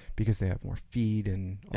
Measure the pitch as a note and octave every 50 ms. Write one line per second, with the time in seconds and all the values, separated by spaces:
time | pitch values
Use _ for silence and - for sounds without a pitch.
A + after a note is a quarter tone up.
0 | - - - - G#2+ A2 G2+ - G2 F#2 G2 - - F#2 F#2+ - - - - A#2+
1 | A2+ G#2+ G#2+ G#2+ G2+ G2+ F#2 F#2+ F#2+ F#2 G2 G2 - - -